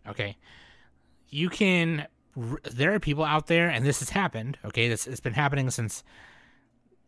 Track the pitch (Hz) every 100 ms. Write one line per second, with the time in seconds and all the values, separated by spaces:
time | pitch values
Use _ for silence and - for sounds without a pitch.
0 | 101 101 101 - - - - - - _
1 | _ _ _ 143 180 - 196 180 165 156
2 | 147 _ _ 135 113 143 - 120 151 208
3 | - 143 156 156 - 170 170 123 135 135
4 | - 196 185 110 113 139 104 - 117 113
5 | - 127 123 113 143 143 127 120 110 -
6 | - - - - _ _ _ _ _ _